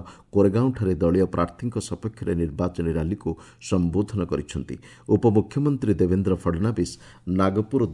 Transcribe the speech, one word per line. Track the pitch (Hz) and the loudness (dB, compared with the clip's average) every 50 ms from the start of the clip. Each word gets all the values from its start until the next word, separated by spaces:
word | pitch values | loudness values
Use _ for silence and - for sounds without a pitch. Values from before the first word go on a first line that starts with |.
| 85 - - - - _ | -2 -6 -14 -20 -20 _
କୋରେଗାଁଠାରେ | - 101 98 101 92 117 127 135 127 - 107 92 90 78 | 2 4 4 4 4 2 2 0 0 0 0 -2 0 2
ଦଳୀୟ | 90 85 87 95 92 90 | 2 2 4 4 2 2
ପ୍ରାର୍ଥୀଙ୍କ | - 87 87 - - - 120 120 - 110 | 0 -2 -2 -2 -4 -8 -8 -6 -6 -6
ସପକ୍ଷରେ | - - - - - 110 - - - 95 87 | -6 -6 -8 -8 -8 -10 -10 -6 -4 -2 0
ନିର୍ବାଚନୀ | 85 85 76 71 73 90 90 87 - 85 82 | 0 -2 -2 -2 -2 -4 -4 -2 -2 -2 -2
ରାଲିକୁ | 78 80 78 85 101 - - 82 80 - - - - _ - | 0 0 -2 -2 -4 -4 -4 -6 -6 -6 -12 -20 -20 _ -6
ସମ୍ବୋଧନ | - - 90 87 85 80 95 104 104 113 101 87 85 | -2 0 0 0 2 0 0 -2 -2 -4 -4 -4 -2
କରିଛନ୍ତି। | 73 71 71 - - 76 65 - 64 - - - - - - - | -4 -4 -6 -6 -8 -10 -8 -8 -12 -14 -14 -20 -20 -16 0 0
ଉପମୁଖ୍ୟମନ୍ତ୍ରୀ | 107 101 - 117 101 107 104 - - 143 143 147 143 131 - 107 98 | 2 4 4 4 4 4 2 2 -2 -2 0 0 0 0 0 0 2
ଦେବେନ୍ଦ୍ର | - 92 87 92 95 92 98 92 82 | 2 2 2 2 2 2 0 0 0
ଫଡନାବିସ୍ | - 90 82 82 101 117 110 92 87 - - - - - - - _ 90 90 92 | 0 -2 -2 0 -2 -2 0 -2 -2 -4 -4 -12 -20 -20 -20 -14 _ -2 0 2
ନାଗପୁର | 95 95 95 107 107 - 135 131 117 82 | 2 2 2 0 -2 0 0 0 0 0